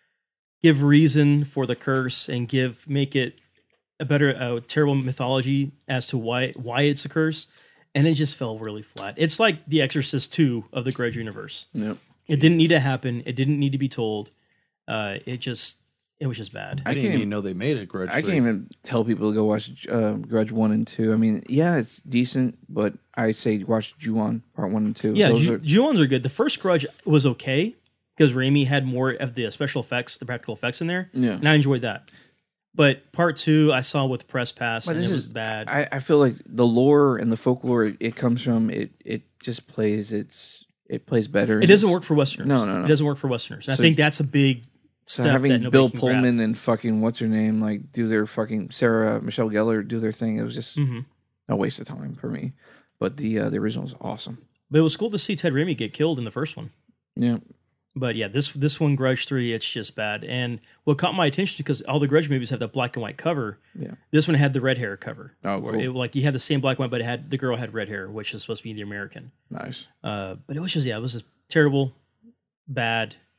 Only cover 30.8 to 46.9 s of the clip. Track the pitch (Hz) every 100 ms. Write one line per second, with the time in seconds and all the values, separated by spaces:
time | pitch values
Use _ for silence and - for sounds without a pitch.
30.8 | 165 180 185 - 123 98 151 151 139 131
31.8 | 117 98 - - _ _ _ _ _ -
32.8 | 143 135 _ - 170 143 - 156 151 127
33.8 | 135 147 135 123 - 131 120 - 120 113
34.8 | 175 160 180 160 117 113 110 110 110 143
35.8 | 143 135 127 147 135 104 - 113 120 117
36.8 | 131 147 143 117 113 113 127 127 123 120
37.8 | 107 98 113 - 123 120 120 113 110 -
38.8 | 107 _ - 107 - _ - 113 - -
39.8 | 107 107 104 107 - - - - - _
40.8 | _ - - 117 - 202 202 214 - 202
41.8 | 202 175 - 151 139 - 139 131 104 95
42.8 | 139 151 147 139 139 120 - 113 120 135
43.8 | 160 151 151 151 143 143 139 123 117 _
44.8 | _ _ - - 123 131 135 123 127 131
45.8 | 131 123 127 127 127 120 110 110 - 113
46.8 | 120